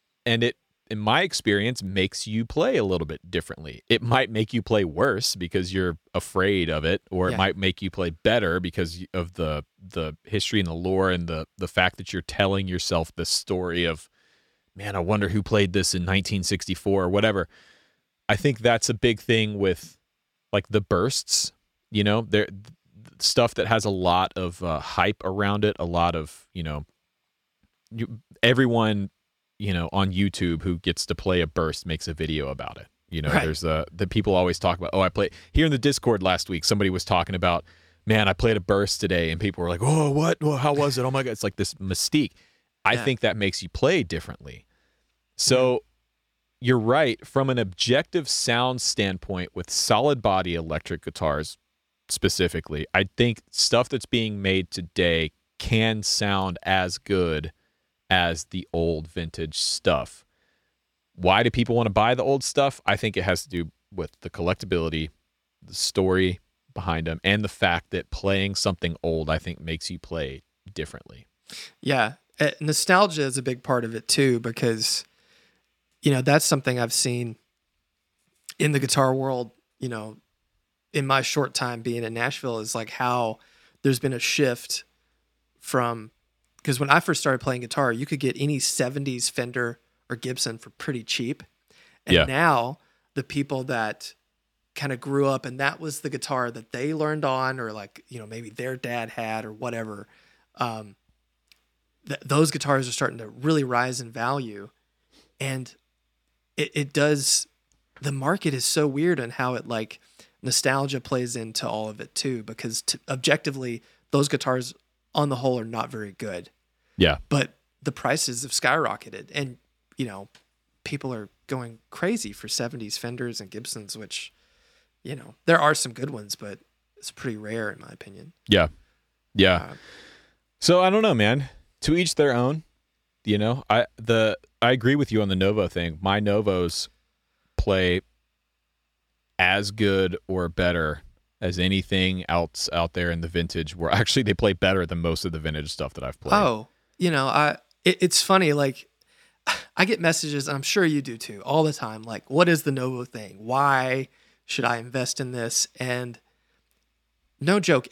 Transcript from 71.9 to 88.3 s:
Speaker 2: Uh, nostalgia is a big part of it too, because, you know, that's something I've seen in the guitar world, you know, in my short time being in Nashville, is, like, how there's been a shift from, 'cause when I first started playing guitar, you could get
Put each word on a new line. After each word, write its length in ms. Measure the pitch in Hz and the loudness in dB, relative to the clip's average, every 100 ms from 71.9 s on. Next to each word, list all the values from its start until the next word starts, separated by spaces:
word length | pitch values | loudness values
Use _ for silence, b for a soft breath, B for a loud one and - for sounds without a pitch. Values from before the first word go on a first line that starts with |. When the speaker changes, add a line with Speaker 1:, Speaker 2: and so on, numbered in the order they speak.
| 135 110 139 _ - | 2 0 -2 _ 0
Speaker 2:
Uh, 100 | 151 - | 0 0
nostalgia 640 | 151 147 - 185 202 156 | -2 -2 4 6 6 2
is 160 | 139 127 | -2 -2
a 40 | |
big 200 | 123 123 | -4 -6
part 220 | - 127 | 0 0
of 100 | 117 | 0
it 140 | 113 - | -8 -2
too, 320 | - 135 120 | 2 4 4
because, 640 | 117 113 123 113 110 - - b b b b b b _ _ _ | 0 -2 0 0 -2 -4 -6 b b b b b b _ _ _
you 80 | 151 | 2
know, 120 | 135 | 2
that's 220 | 127 143 | 4 4
something 360 | - 147 135 123 | 4 0 0 -2
I've 120 | 117 | 0
seen 440 | - 135 120 120 110 _ _ _ _ _ _ _ _ _ _ - - | 0 -2 -2 -6 -10 _ _ _ _ _ _ _ _ _ _ -20 -2
in 140 | 151 | 0
the 80 | 139 | 2
guitar 340 | 135 - 131 | 2 4 4
world, 380 | 131 135 127 117 - _ _ | 2 -2 -4 -6 -10 _ _
you 100 | 131 | -8
know, 280 | 113 110 110 _ _ _ _ _ _ _ | -8 -10 -16 _ _ _ _ _ _ _
in 140 | 160 135 | -4 2
my 160 | 135 | 2
short 320 | 127 - 131 | 2 -2 -2
time 280 | - 127 117 | -2 -4 -4
being 200 | 117 120 | -4 -4
in 120 | 113 | -4
Nashville, 440 | 117 123 139 131 113 | -2 -4 -4 -6 -6
is, 160 | 107 | -4
like, 160 | 117 107 | -6 -6
how 480 | - 123 123 117 113 b b b b | -4 -2 0 -2 -4 b b b b
there's 180 | 139 123 | 0 2
been 120 | 139 | 0
a 60 | 123 | -2
shift 680 | - - 135 120 - - - _ _ _ _ _ _ _ | -2 2 2 0 -6 -8 -10 _ _ _ _ _ _ _
from, 500 | - 131 120 117 110 _ _ _ _ _ | -2 0 0 -2 -10 _ _ _ _ _
'cause 160 | - 123 | -4 -2
when 100 | 139 | 6
I 100 | 151 | 6
first 200 | - 160 | 6 0
started 200 | 147 127 | 2 0
playing 200 | - 123 | 0 -4
guitar, 300 | 120 - 135 | -4 -2 0
you 140 | 117 143 | 0 -4
could 140 | 147 | -2
get 160 | 131 | -2